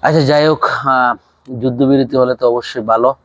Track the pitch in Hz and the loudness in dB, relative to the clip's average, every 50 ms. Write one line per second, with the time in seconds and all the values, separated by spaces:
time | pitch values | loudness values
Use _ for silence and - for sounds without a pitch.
0 | - 139 156 160 143 135 147 147 151 156 156 - - - - - - 131 131 131 | 0 2 2 2 2 2 2 2 2 2 0 0 -2 -4 -4 -4 -2 -2 0 0
1 | 127 123 117 113 _ _ _ _ _ - 131 120 110 131 123 120 139 131 139 139 | 0 0 -2 -6 _ _ _ _ _ -14 -12 -6 -4 -4 -2 0 0 2 2 2
2 | 135 117 135 131 127 123 127 - 127 120 120 120 117 - - 127 110 110 117 113 | 0 0 0 0 0 0 0 0 0 0 0 0 -4 -8 -10 -8 -2 -2 0 2
3 | 117 131 139 _ _ | 2 0 -2 _ _